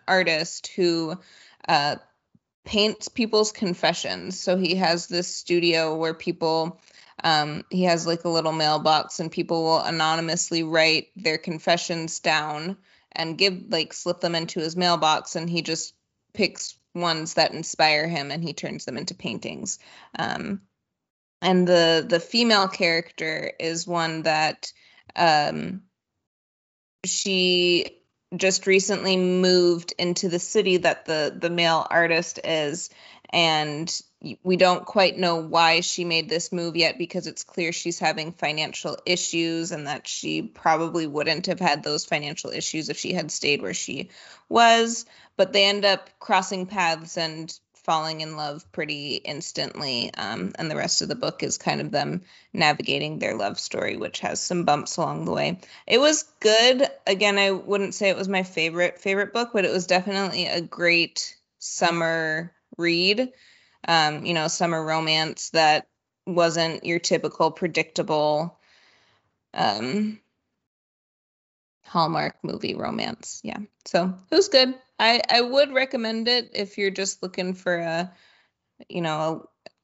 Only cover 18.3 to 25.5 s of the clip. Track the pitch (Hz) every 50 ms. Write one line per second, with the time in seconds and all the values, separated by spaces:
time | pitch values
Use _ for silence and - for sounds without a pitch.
18.3 | 139 160 165 165 156 - - 151 147 151 - - 131 127 - - - - - 127
19.3 | 113 - - - 78 71 - - - - - - - - - - _ - - -
20.3 | - - - - 202 196 - _ _ _ _ _ _ _ _ _ _ _ _ _
21.3 | _ _ - 175 185 180 180 175 180 170 165 165 165 160 143 - 175 - 262 -
22.3 | - 233 240 233 220 202 190 185 - - 190 170 165 165 170 - _ - 160 160
23.3 | 160 151 - - - - - 160 165 165 170 180 175 170 165 165 160 160 156 160
24.3 | 156 156 156 151 - - - - - _ _ _ _ _ _ _ - - 170 165
25.3 | 156 151 147 151